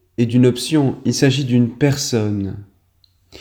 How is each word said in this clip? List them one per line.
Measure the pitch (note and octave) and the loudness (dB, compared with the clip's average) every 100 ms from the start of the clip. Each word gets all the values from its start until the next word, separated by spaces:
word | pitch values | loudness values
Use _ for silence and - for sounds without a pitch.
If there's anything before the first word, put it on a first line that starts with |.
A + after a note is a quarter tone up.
| _ - | _ -4
et | A#2 | 0
d'une | B2 B2 | 4 2
option, | A#2+ - D#3 C3+ - - | 2 -2 0 0 -2 -4
il | |
s'agit | A#2+ C#3 B2+ B2+ | 0 2 0 0
d'une | B2 A#2+ | 0 0
personne. | - C#3+ C#3 - A#2 G#2+ G#2 F#2+ G2 G2+ _ _ _ _ _ _ - | 0 0 0 -2 -2 -2 -4 -6 -10 -16 _ _ _ _ _ _ -20